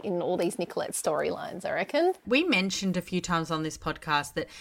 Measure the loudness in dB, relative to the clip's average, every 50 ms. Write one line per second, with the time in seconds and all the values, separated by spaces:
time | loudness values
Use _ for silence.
0 | -4 -2 -2 0 0 0 2 2 2 0 0 -2 -4 -2 -2 -4 -4 -2 -4 -2
1 | 0 0 2 2 2 0 -2 -4 -6 -8 -8 -6 -4 -2 -2 -2 -2 0 2 4
2 | 4 4 2 0 0 2 4 4 6 6 4 4 4 2 0 0 0 0 0 0
3 | -2 -2 -2 -2 0 2 0 0 0 0 -2 -2 -2 -4 -4 -6 -6 -6 -6 -4
4 | -2 0 0 0 0 0 -4 -6 -6 -6 -8 -18